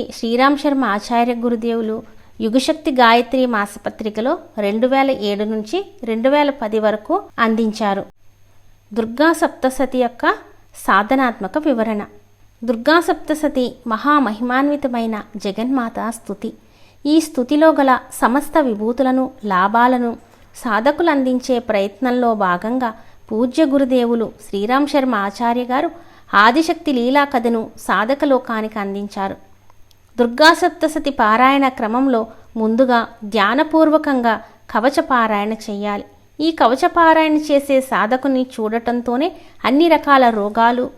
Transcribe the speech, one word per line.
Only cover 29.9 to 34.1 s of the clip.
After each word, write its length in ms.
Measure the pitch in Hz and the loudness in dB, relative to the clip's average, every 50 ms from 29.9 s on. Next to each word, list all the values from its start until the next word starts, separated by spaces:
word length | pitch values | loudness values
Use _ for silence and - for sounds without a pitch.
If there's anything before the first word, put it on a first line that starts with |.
| _ _ _ _ - - | _ _ _ _ -2 -2
దుర్గా 320 | 240 233 240 254 302 320 339 | -2 0 2 4 6 6 6
సప్తసతి 560 | 330 359 349 - - - 302 311 311 302 285 | 4 2 -2 0 0 -2 -2 -2 -2 -4 -4
పారాయణ 580 | 269 277 226 208 214 233 254 262 277 277 277 262 | -2 0 2 2 4 4 4 4 4 4 2 0
క్రమంలో 520 | 262 - 240 208 226 254 269 269 247 226 220 220 - - - - - | 0 -2 -4 -2 -2 0 0 2 0 0 -2 -4 -10 -20 -20 -12 -6
ముందుగా 440 | 226 220 220 220 226 269 247 247 233 226 - - - 220 | -4 -2 0 2 2 4 4 2 2 0 -2 -10 -14 -10
ధ్యానపూర్వకంగా 1120 | 202 208 214 196 208 233 277 311 311 320 320 320 311 302 302 302 294 | -4 0 2 2 2 2 2 0 2 4 4 4 4 4 2 2 0